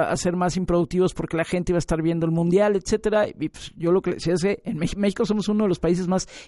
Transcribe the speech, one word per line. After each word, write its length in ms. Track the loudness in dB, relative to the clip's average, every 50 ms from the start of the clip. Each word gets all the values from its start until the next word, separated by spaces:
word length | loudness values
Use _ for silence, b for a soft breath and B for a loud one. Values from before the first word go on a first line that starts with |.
| 2
a 80 | 2
hacer 240 | 0 -2 -2 -2 0
más 220 | 0 0 0 0
improductivos 560 | -2 -2 0 2 2 0 0 2 2 0 0 0
porque 240 | -4 -6 -4 -2
la 80 | -2 -2
gente 260 | -2 -2 -2 0 0
iba 60 | 0
a 20 | 0
estar 220 | 0 0 0 0
viendo 240 | 0 0 0 0 0
el 80 | 0 0
Mundial, 420 | 0 2 2 4 4 4 4 2
etcétera. 520 | 0 0 0 -2 0 0 2 2 2 0 0
Y, 180 | -2 -6 -8
pues, 240 | -8 -8 -10 -18 -18 -10
yo 160 | -4 0 2 2
lo 80 | 2
que 140 | 2 -2 -4
decía 180 | -4 -2 0 0
es 80 | 0
que 200 | 0 0 -2 -2 -6
en 120 | -8 -6
Mex-, 200 | -4 -4 -4 -2
México 280 | 0 0 0 0 0 0
somos 220 | 0 0 -2 0
uno 160 | 0 0 0 2
de 60 | 0
los 100 | 0 0
países 280 | 2 0 0 0 0 0
más 180 | 0 -2 -2 B B B B